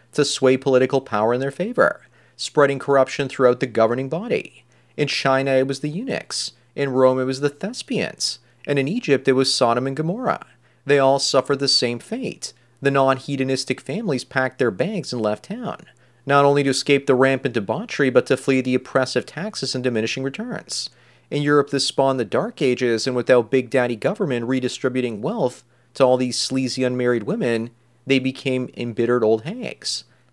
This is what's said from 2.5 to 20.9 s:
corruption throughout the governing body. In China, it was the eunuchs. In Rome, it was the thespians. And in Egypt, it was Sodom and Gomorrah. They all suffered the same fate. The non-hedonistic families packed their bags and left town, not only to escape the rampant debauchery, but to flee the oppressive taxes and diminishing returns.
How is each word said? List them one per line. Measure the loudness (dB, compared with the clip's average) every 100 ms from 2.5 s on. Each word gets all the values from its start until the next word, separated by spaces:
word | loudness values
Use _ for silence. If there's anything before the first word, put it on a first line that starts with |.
| 2 2 2
corruption | 2 2 2 0 -6
throughout | 2 4 4
the | 0
governing | 2 2 2 -4
body. | -6 -4 -4 -4 _ _ _ _ -6
In | -4
China, | -2 0 2 2
it | 2 0
was | -4
the | -6
eunuchs. | -6 -6 -8 -6 -8 -8 _ _ -6
In | -2
Rome, | 4 4 4
it |
was | -2 -2
the | -4
thespians. | -4 -10 -10 -6 -4 -4 -4 -8 -8 _ _ -4
And | -2
in | 0
Egypt, | -2 0 2 2
it |
was | 2 2
Sodom | 2 2 2 -2
and | -4
Gomorrah. | -4 -4 -4 -4 -8 _ _ _ 2
They | 4
all | 4 2
suffered | 2 0 2 0
the | 2
same | 2 2 -4
fate. | -8 -8 -8 -8 -16 _ _ -2
The | 2
non-hedonistic | 4 4 2 -2 -4 -2 -2 -2 -6
families | -6 -6 -4 -4
packed | -4 -2 -2 0
their | -2
bags | 0 -4 -4 -6
and | -2
left | -2 -4 -8
town, | -10 -8 -10 -16 _ _ _
not | 2 4
only | 6 4
to | 2
escape | 0 2 2 4
the | 4
rampant | 4 2 -2
debauchery, | -4 -4 -6 -6 -2 0
but | 0 0
to | -2
flee | 2 0
the | 2 -2
oppressive | -2 -4 -2 -4 -6
taxes | -10 -10 -8 -6
and | -4
diminishing | -2 -2 -4 -4
returns. | -6 -8 -10 -10 -10 -10 -12